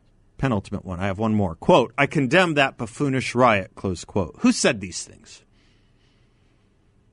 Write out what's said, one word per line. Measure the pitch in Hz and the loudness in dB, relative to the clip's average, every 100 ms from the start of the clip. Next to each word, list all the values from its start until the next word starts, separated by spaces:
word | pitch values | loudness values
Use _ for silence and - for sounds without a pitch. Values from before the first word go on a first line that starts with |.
| _ _ _ - | _ _ _ -6
penultimate | 135 104 - 101 | -2 -2 -4 -10
one. | 92 87 | -8 -6
I | 98 | -4
have | 95 | -2
one | 110 | 0
more. | 107 92 | 0 0
Quote, | 82 - 180 113 - | 0 4 4 4 -2
"I | |
condemn | 139 156 127 170 175 | -2 0 2 2 2
that | 143 135 - | 2 0 -4
buffoonish | 113 - 139 131 - | -12 -4 -2 -2 -2
riot," | 120 123 104 92 - | 2 4 4 -2 -8
close | 98 87 | -6 -6
quote. | - 104 82 - | -4 -4 -4 0
Who | 247 | 0
said | - 185 113 | 2 0 -2
these | 92 - | -8 -12
things? | - - - - _ _ _ _ _ _ _ _ _ _ _ _ _ _ _ _ _ | -14 -20 -20 -20 _ _ _ _ _ _ _ _ _ _ _ _ _ _ _ _ _